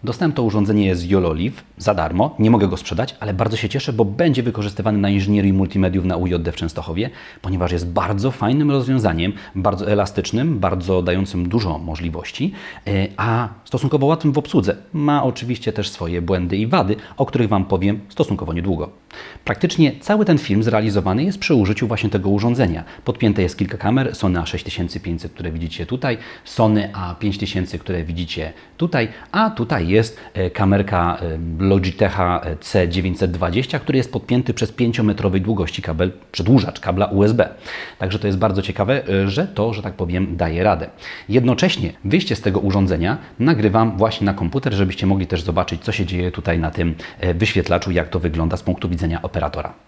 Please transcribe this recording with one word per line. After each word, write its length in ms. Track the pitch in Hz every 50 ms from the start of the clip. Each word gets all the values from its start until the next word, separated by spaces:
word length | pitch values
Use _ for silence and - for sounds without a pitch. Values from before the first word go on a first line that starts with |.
| -
Dostałem 280 | 107 117 - 185 160
to 100 | 147 139
urządzenie 540 | 123 110 98 107 101 98 107 104 101 95 92
z 80 | 87 87
Yolo 280 | 87 98 98 90 85
Live 320 | 78 78 82 135 127 - - _ _ -
za 160 | - 104 104
darmo. 400 | 90 80 73 82 90 117 151 - -
Nie 120 | 107 110
mogę 180 | 120 110 101 95
go 80 | 90
sprzedać, 400 | - - - - - 123 131 - -
ale 140 | - 104 98
bardzo 220 | 95 117 110 113
się 120 | 113 - -
cieszę, 240 | - 139 - -
bo 120 | 123 107 117
będzie 380 | 98 101 117 170 165 135 127
wykorzystywany 560 | 120 123 110 110 104 104 98 - 98 113 104 104
na 120 | 98 98
inżynierii 420 | 98 98 95 101 104 104 101 98
multimediów 520 | 95 95 95 90 - 98 95 90 90 95 87
na 120 | 92 90
U 100 | 85 90
J 160 | 90 87 85
D 100 | 85 85
w 40 | 80
Częstochowie, 540 | - 87 82 - - 85 85 80 87 113 123 120 - - - - -
ponieważ 300 | - 90 95 90 90 87
jest 200 | 90 85 85 87
bardzo 380 | 85 98 - - 107 98 104 135
fajnym 400 | 127 - - 107 127 147 151 147
rozwiązaniem, 640 | 139 135 123 120 135 127 107 98 80 82 87 95 101 - - - -
bardzo 360 | 98 87 101 101 92 104 104
elastycznym, 680 | 104 101 101 95 - - 90 - - 117 139 165 156 104
bardzo 440 | 92 90 87 92 87 95 92 92
dającym 460 | 90 87 90 92 98 95 - 90 87 90
dużo 300 | 92 117 107 90 76 76
możliwości, 760 | 80 80 78 78 85 85 80 80 - - - - 131 196 - - - - - - -
e, 40 | - 98 95 95 - -
a 320 | - 104 113 110 117 120 107 - - _
stosunkowo 420 | - - 131 - 139 151 143 135
łatwym 260 | 143 160 160 - 151
w 60 | 135 151
obsłudze. 380 | 143 - - - - 196 - - - -
Ma 300 | - 160 147 147 143 143
oczywiście 500 | 131 131 - - 120 117 123 113 - 113
też 180 | - - 101 -
swoje 320 | - - 92 82 87 87
błędy 340 | 85 85 98 90 90 85 92
i 100 | 95 110
wady, 300 | 113 156 180 110 95 107 104 - - -
o 100 | - 139
których 220 | - - 127 120 104
Wam 160 | 107 95 95
powiem 360 | - 98 92 92 101 104 104 - -
stosunkowo 440 | - - 123 - 101 80 - 82
niedługo. 380 | 85 85 87 98 90 78 80 - - - _ _ - - - - - - -
Praktycznie 480 | - - - - 170 - - 160 139 - -
cały 240 | - - 208 214 208
ten 140 | 202 165 143
film 240 | - - 98 104
zrealizowany 600 | 110 117 110 107 110 110 98 101 - 95 92 117 151
jest 140 | 196 196 -
przy 160 | - - 160
użyciu 340 | 123 101 92 110 - 127 107
właśnie 220 | 113 104 - 110
tego 180 | - 101 92 98
urządzenia. 560 | 101 101 104 120 123 123 127 95 82 82 87 - - - -
Podpięte 380 | - - - - 107 101 104
jest 160 | 95 87 - -
kilka 200 | 104 95 95 87
kamer, 360 | - 101 120 135 131 120 -
Sony 260 | - - 95 90 87
A 60 | 82
sześć 180 | - - - -
tysięcy 360 | - - - 87 82 - -
pięćset, 320 | - 87 85 80 - 87
które 200 | - - 87 85
widzicie 340 | 80 82 82 80 - - 87
tutaj, 320 | - 123 127 - 135 120 113 - - - - _
Sony 460 | - - - 117 107 107 107 101 98 101
A 200 | 95 92 90 85
pięć 240 | - - 104 98 -
tysięcy, 400 | 104 92 - 101 92 - - 87
które 260 | - - 92 87 80
widzicie 480 | 80 85 82 87 82 - 90 78 78 - - - - -
tutaj, 320 | - 165 170 - 131 113 110 - - - -
a 180 | - 190 220 220
tutaj 380 | 214 - 117 110 156 113 82 85
jest, 320 | 95 110 110 113 - - - - -
e, 160 | - 92 90
kamerka, 680 | - - 101 98 101 98 98 - 101 87 85 85 85 - 87 85 80 80 82 82 80 80
e, 40 | 95
Logitecha, 760 | 98 98 98 90 92 85 - 107 92 92 95 90 90 87 82
e, 160 | - - 82
C 320 | 82 - - - 101 90 85
dziewięćset 420 | 85 92 87 92 87 - 98 90
dwadzieścia, 480 | 85 85 90 87 90 113 131 - - 147
który 200 | - - - 135
jest 140 | 127 -
podpięty 420 | - 123 - - 123 123 123 - 110
przez 180 | - 113 101
pięciometrowej 680 | - - 123 117 113 - 110 104 101 104 - 98 90 95
długości 420 | 92 104 113 98 87 82 - -
kabel, 300 | - - 82 78 90 92 - - - -
przedłużacz 480 | - - 87 101 127 139 92 82 - -
kabla 260 | - 92 92 95 101
U 180 | - 101 98 101
S 80 | 107
B. 160 | 113 117 98 - - - - - - - - - - _
Także 200 | 95 92 98 104
to 80 | -
jest 120 | 101 95 95
bardzo 240 | 110 107 95 98
ciekawe, 460 | 98 - 92 - 101 101 135 143 - -
e, 200 | 98 98 98 98
że 180 | 98 - 180
to, 260 | 196 - - 104 117
że 100 | 110 101
tak 120 | - 98 95
powiem, 420 | - 90 85 87 90 95 98 85
daje 260 | 85 87 82 80 85
radę. 280 | 95 107 92 78 82 - - - - - - - - -
Jednocześnie 640 | 101 127 120 123 123 - - 185 - - - 82 - - -
wyjście 320 | 98 107 107 - - 113
z 40 | -
tego 200 | - 104 95 104
urządzenia 580 | - 98 95 101 98 90 92 82 85 92 131 - - - - -
nagrywam 580 | 113 147 170 107 107 107 95 113 113 113 95
właśnie 280 | 95 107 113 - - 101
na 100 | 101 95
komputer, 400 | - 95 85 - - - - 101
żebyście 320 | 98 98 92 95 - -
mogli 200 | 95 98 98 92
też 160 | 85 - 85
zobaczyć, 400 | 80 - 82 92 90 - 90 82
co 100 | - -
się 140 | 110 - 98
dzieje 240 | 87 92 90 90 90
tutaj 280 | 85 - 82 85 85 85
na 120 | 82 85
tym, 240 | 82 - 87 85 78 - - - - -
e, 140 | - 90 85
wyświetlaczu, 560 | 87 110 - - 98 87 - 85 87 - 95
jak 180 | 85 87 80 -
to 120 | - 90
wygląda 360 | 82 87 78 82 80 82 -
z 60 | -
punktu 260 | - - 98 - - 82
widzenia 340 | 87 80 82 80 82 -
operatora. 500 | - - - 90 - 73 - - - - - - _